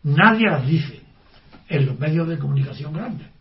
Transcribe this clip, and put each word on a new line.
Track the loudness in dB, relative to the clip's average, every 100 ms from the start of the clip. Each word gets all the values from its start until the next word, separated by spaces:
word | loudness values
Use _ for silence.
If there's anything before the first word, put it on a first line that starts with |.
nadie | 2 4 6 6 2
las | 2 0
dice | 0 -2 -12 -20 -20 _ -20 -20 -20 -6
en | 0 0
los | 0
medios | -2 -2 -2
de | -4
comunicación | -2 -2 -2 -6 -10
grandes. | -10 -8 -10 -14 -20